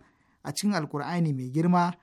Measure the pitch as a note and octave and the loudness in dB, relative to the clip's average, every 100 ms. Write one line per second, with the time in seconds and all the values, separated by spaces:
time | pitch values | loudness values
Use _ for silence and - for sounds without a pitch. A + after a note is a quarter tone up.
0 | _ _ _ _ C#3+ D3 G#3 F#3 D3 D3 | _ _ _ _ -10 -2 0 0 -2 -6
1 | C#3 F3 D#3+ C3+ B2+ C#3+ F3 F3+ F3 - | -4 0 0 -2 -4 0 4 4 2 -2